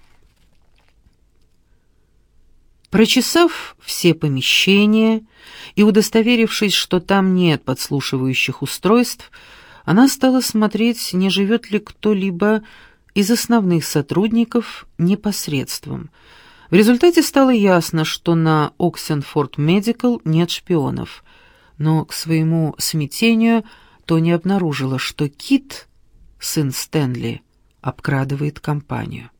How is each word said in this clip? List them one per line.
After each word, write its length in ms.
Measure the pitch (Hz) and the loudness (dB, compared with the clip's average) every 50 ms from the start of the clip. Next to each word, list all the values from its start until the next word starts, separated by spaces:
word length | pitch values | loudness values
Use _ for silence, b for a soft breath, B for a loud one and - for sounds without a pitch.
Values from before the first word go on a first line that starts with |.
| _ _ _ _ _ _ _ _ _ _ _ _ _ _ _ _ _ _ _ _ _ _ _ _ _ _ _ _ _ _ _ _ _ _ _ _ _ _ _ _ _ _ _ _ _ _ _ _ _ _ _ _ _ _ _ _ _ _ | _ _ _ _ _ _ _ _ _ _ _ _ _ _ _ _ _ _ _ _ _ _ _ _ _ _ _ _ _ _ _ _ _ _ _ _ _ _ _ _ _ _ _ _ _ _ _ _ _ _ _ _ _ _ _ _ _ _
Прочесав 880 | - 202 226 - - 254 - - - 339 349 330 - - - - - _ | 2 2 4 4 2 0 0 2 2 4 4 2 2 -4 -12 -16 -20 _
все 340 | - - - - - 175 160 | -14 -12 -6 0 2 2 2
помещения 1080 | 165 160 147 135 131 127 - - - - 190 196 202 208 214 214 220 220 220 226 220 220 B B B B B B B B B B | 2 0 -4 -2 -2 0 0 0 2 2 4 4 4 4 4 4 4 4 2 2 0 -4 B B B B B B B B B B
и 80 | - 208 | 2 4
удостоверившись, 880 | 220 190 214 208 - - 226 220 240 240 226 226 214 - - 220 196 - | 4 4 4 2 2 2 2 2 4 2 2 2 0 0 -2 -2 0 0
что 260 | - - - - 180 | -2 -2 -2 -2 -2
там 360 | 175 - 196 196 190 190 185 | 0 0 2 2 2 2 2
нет 280 | 180 180 165 151 - - | 2 2 2 2 0 -2
подслушивающих 1000 | - 131 - - - 147 139 - - 135 131 131 131 127 - - - 131 - 139 | -6 -6 -6 -6 -4 -4 -4 -4 -4 -4 -2 -2 -2 -2 -2 -4 -4 -4 -6 -8
устройств, 680 | - - - - 180 220 247 240 - - - - - B B B B B B B B B B B | -10 -8 -4 0 2 2 2 2 0 -4 -12 -18 -20 B B B B B B B B B B B
она 220 | - 165 214 269 269 | 0 4 4 4 4
стала 340 | - - - 262 254 262 | 4 2 2 2 2 2
смотреть, 720 | 240 - - 214 214 208 214 208 226 240 226 - - - 175 | 0 -2 0 0 0 0 0 0 0 0 -2 -2 -6 -6 -2
не 160 | 185 190 196 | -2 0 0
живёт 400 | 165 190 202 196 233 226 - - | 0 0 0 0 0 -2 -2 -4
ли 100 | 208 202 | -6 -6
кто-либо 840 | 214 - - _ - 214 208 190 190 196 175 170 202 208 220 214 214 B B B B B B B B B - | -6 -8 -10 _ -2 0 0 0 -2 -4 -2 0 0 0 0 0 -2 B B B B B B B B B -2
из 180 | 202 202 220 | 0 0 2
основных 540 | 240 - - - 233 226 196 180 175 165 139 | 0 0 0 2 2 2 2 2 2 0 0
сотрудников 1000 | - - 151 143 - 139 170 208 226 226 233 233 226 - 240 214 - - - - - - - | -2 -2 -2 -2 0 0 0 0 2 2 0 0 0 -2 -4 -4 -4 -10 -18 -20 -14 -6 -2
непосредством. 1120 | 170 175 208 208 - 208 196 - - 170 147 131 123 - - - - 139 135 127 - - b b b b b b b b b b b b | 0 0 0 0 -2 -4 -6 -6 -6 -4 -4 -4 -4 -6 -10 -12 -10 -10 -10 -10 -10 -14 b b b b b b b b b b b b
В 40 | 165 | 4
результате 480 | 196 214 226 247 240 349 349 339 330 | 4 6 4 4 4 4 4 4 2
стало 280 | - - - 277 269 262 | 0 2 2 2 4 4
ясно, 560 | 254 220 202 190 180 170 160 - - 160 160 | 4 4 4 4 4 2 2 0 -2 -2 -2
что 280 | - - - - 170 170 | -4 -6 -4 -2 0 0
на 380 | 165 160 160 156 151 147 - - - | 2 2 2 2 2 0 -2 -2 -4
Оксенфорд 800 | 180 170 - - - - 160 143 143 - - 151 139 - - - | -4 -4 -4 -6 -6 -4 -4 -4 -6 -4 -4 -4 -4 -2 -4 -2
Медикал 640 | 147 160 180 202 196 233 226 - - 247 240 - - | 0 2 2 2 2 0 -2 0 0 0 0 -2 -2
нет 260 | 160 160 165 175 170 | 0 0 2 0 0
шпионов, 720 | - - - - 180 156 135 131 127 - - - - - b b b b b b b b b b b - | -2 -6 -4 -2 -2 0 0 -2 -4 -6 -8 -10 -14 -18 b b b b b b b b b b b -4
но, 280 | 147 156 160 156 147 | -2 0 0 0 -2
к 80 | - - | -4 -8
своему 600 | - - 160 165 160 160 160 165 165 160 147 - - | -10 -6 -4 -2 0 0 0 0 0 0 -2 -4 -6
смятению, 880 | - - - 156 147 135 - - 226 233 226 220 226 226 226 226 220 B B B B B B B _ | -6 -6 -4 -4 -4 -6 -4 0 2 2 4 4 4 2 2 0 -2 B B B B B B B _
Тони 260 | - 165 160 165 170 | -2 0 0 2 2
обнаружила, 640 | 175 170 - 185 196 196 180 160 139 131 135 131 131 127 | 0 0 0 -2 -2 -2 -2 -2 -4 -4 -4 -4 -4 -6
что 300 | - - - - 151 139 | -6 -8 -6 -6 -6 -6
Кит, 640 | - - - - 269 269 - - - - - _ _ _ _ _ _ - - - _ _ | -6 -10 -2 0 0 0 0 -4 -16 -20 -20 _ _ _ _ _ _ -20 -20 -20 _ _
сын 320 | - - - 160 147 135 | -10 -6 -4 -2 -2 -2
Стэнли, 720 | 127 - - - - 156 143 123 123 120 120 117 117 - _ _ _ _ _ _ _ _ | -4 -8 -8 -6 -4 -2 -2 -2 -4 -6 -6 -8 -8 -10 _ _ _ _ _ _ _ _
обкрадывает 800 | - 135 - - - 151 143 135 135 135 143 135 147 147 143 - | -10 -10 -10 -8 -6 -4 -2 -2 -2 -4 -4 -6 -6 -6 -8 -8
компанию. 720 | - 151 147 147 - - 123 120 110 - - 123 120 - _ _ | -6 -6 -6 -6 -6 -8 -8 -8 -8 -10 -12 -14 -16 -18 _ _